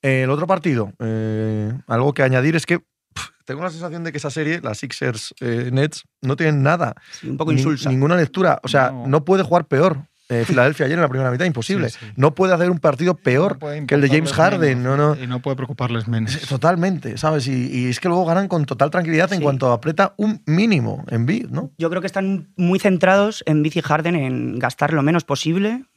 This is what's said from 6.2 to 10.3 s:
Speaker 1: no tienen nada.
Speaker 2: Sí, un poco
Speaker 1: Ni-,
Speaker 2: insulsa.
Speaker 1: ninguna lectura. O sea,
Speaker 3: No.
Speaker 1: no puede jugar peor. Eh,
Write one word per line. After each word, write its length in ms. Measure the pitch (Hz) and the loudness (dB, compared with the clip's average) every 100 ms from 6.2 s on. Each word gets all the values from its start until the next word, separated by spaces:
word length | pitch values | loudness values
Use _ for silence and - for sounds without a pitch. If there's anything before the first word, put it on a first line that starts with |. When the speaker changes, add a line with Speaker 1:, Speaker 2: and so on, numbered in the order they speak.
Speaker 1:
no 160 | 127 135 | -4 0
tienen 260 | 160 147 | 2 4
nada. 320 | 135 170 135 - - - | 2 2 -2 -6 -18 -14
Speaker 2:
Sí, 80 | - | -10
un 60 | 135 | -4
poco 160 | 160 | 0
Speaker 1:
Ni-, 60 | 143 | 2
Speaker 2:
insulsa. 300 | 135 139 139 | 2 0 0
Speaker 1:
ninguna 260 | 131 143 180 | 2 2 2
lectura. 460 | 147 - 185 135 | 2 2 2 2
O 60 | - | 2
sea, 220 | 143 127 | 2 2
Speaker 3:
No. 160 | 127 123 | -2 0
Speaker 1:
no 180 | 147 147 | 0 2
puede 180 | 190 | 0
jugar 220 | 151 175 160 | 4 0 2
peor. 380 | 135 - 139 147 _ | 2 2 0 -8 _
Eh, 160 | _ | _